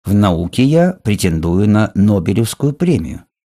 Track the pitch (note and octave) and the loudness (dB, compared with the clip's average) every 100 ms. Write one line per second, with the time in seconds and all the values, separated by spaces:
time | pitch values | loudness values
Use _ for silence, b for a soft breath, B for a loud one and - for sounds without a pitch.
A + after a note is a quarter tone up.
0 | - G#2 G2+ E2 F2 - C3 D#3+ F3+ F#3 | -2 2 2 0 -2 0 2 2 2 -2
1 | A2 G#2 F#2 E2 E2+ F#2 G#2 G#2+ G#2+ G2 | -4 -2 -2 -2 0 0 2 2 0 2
2 | G#2 G2+ E2+ G#2 A2+ - C#3 C#3+ F3+ B2 | 2 2 0 -2 -2 -2 -4 -2 -2 -2
3 | D#2+ - - _ _ | -4 -10 -18 _ _